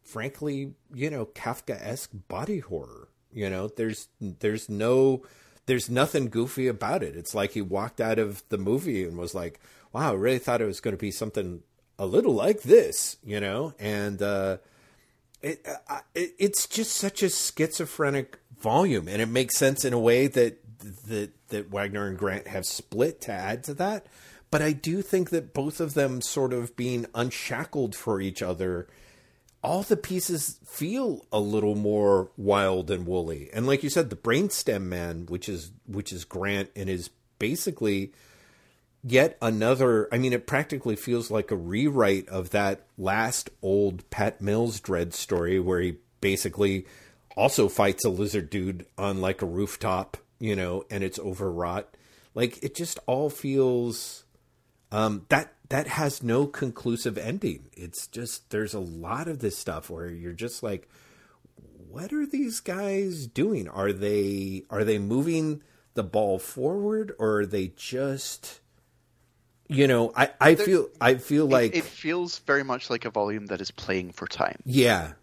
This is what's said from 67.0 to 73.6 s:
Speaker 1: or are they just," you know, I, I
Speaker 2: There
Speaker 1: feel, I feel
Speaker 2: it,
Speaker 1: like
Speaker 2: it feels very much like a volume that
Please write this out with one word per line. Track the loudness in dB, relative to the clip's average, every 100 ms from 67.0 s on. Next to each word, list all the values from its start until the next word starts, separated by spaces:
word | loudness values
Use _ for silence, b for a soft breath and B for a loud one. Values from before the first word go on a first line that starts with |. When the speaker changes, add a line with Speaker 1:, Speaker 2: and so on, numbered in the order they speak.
| -4 -2
Speaker 1:
or | 0 2
are | 0
they | -2 -4
just," | -6 -8 -4 -4 -4 -8 -10 -14 -20 _ _ _ _ _ _ _ _ _ _ _
you | 4 6
know, | 6 4
I, | 2 0 6
I | 8
Speaker 2:
There | 8 6
Speaker 1:
feel, | 4 2 2
I | 4 4
feel | 2 2 6
Speaker 2:
it, |
Speaker 1:
like | 6 6 2
Speaker 2:
it |
feels | -4 -8 -4 -2 -4 -6
very | 2 2
much | 2 -6 -2
like | -4 -2
a |
volume | -2 0 -2 -4
that | -6